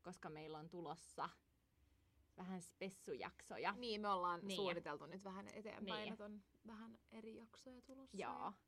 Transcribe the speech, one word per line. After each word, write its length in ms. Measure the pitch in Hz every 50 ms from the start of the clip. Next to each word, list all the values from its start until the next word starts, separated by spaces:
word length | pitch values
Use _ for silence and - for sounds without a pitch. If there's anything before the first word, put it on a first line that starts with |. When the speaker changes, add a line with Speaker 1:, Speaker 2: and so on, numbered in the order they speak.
Speaker 1:
koska 280 | - 175 - - - 175
meillä 280 | 151 151 156 151 156
on 120 | 151 156 170
tulossa 600 | - 175 170 147 160 - - - - - 151 165 - - _ - - - _ _ _ - - - - - - - - - - - -
vähän 240 | - 180 180 190 180
spessujaksoja. 1080 | 175 - - _ 185 190 190 - - - 147 120 - 170 - - - - - 110 143 180 202
Speaker 2:
Niin, 240 | 220 247 233 214 208
me 60 | 214 208
ollaan 300 | 196 185 180 180 175 170 190
Speaker 1:
Niin. 120 | 196 190
Speaker 2:
suunniteltu 500 | 196 202 180 170 170 - 160 147 - 147
nyt 180 | 143 180 190 196
vähän 240 | 196 185 190 202
eteenpäin, 540 | 202 - 208 208 214 - - 208 190 202 214
Speaker 1:
Niin. 120 | 214 - -
Speaker 2:
että 120 | 214 208
on 160 | 208 208 208 - - - - -
vähän 300 | 220 226 214 226 226 226 220 - -
eri 240 | 220 220 220 226 220
jaksoja 460 | 220 233 226 - - - 262 254 247
tulossa 360 | - - 262 269 269 262 -
Speaker 1:
Joo. 360 | 190 - - - - - 185 196 - _